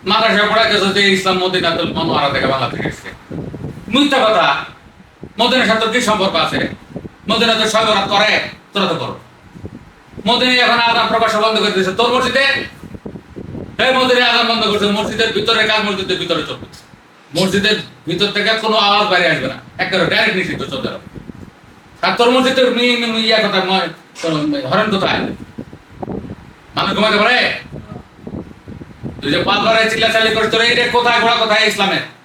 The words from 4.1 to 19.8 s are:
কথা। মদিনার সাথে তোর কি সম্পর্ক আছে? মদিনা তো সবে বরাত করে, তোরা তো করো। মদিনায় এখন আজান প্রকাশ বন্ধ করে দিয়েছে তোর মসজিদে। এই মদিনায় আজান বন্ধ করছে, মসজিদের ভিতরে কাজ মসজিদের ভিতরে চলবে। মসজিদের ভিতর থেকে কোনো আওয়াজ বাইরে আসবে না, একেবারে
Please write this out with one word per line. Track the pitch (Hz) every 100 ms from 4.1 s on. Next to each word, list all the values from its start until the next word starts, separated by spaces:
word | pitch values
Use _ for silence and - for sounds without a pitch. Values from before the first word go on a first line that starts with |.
| 262
কথা। | 214 214 151 135 - - - - - - - -
মদিনার | 240 247 208
সাথে | 220
তোর | 226
কি | -
সম্পর্ক | - 202 190
আছে? | 165 156 135 - - - - - - -
মদিনা | 214 226
তো | 220 214
সবে | 214
বরাত | 220 202 196
করে, | 202 214 175 - - -
তোরা | 202 175
তো |
করো। | 156 120 - - - - - - - - - - - 202
মদিনায় | 226 254 247
এখন | 226 240
আজান | 233 233 -
প্রকাশ | 226 226 214
বন্ধ | 220 214
করে | 196
দিয়েছে | 185 185
তোর | 185 240 254
মসজিদে। | 247 262 277 269 - - - - - - - - - - - -
এই | 254
মদিনায় | 254 247 247 240
আজান | 240 226
বন্ধ | 226
করছে, | 208 208 202
মসজিদের | 208 233 214 220
ভিতরে | 196 226 220 214
কাজ | 214 202
মসজিদের | 190 185 180
ভিতরে | 165 165
চলবে। | 147 127 98 - - - - - - 151
মসজিদের | 190 196 208 208 - - -
ভিতর | 175 202
থেকে | 208 214
কোনো | 220 220 214
আওয়াজ | 202 208 190
বাইরে | 180 175
আসবে | 151 -
না, | - -
একেবারে | -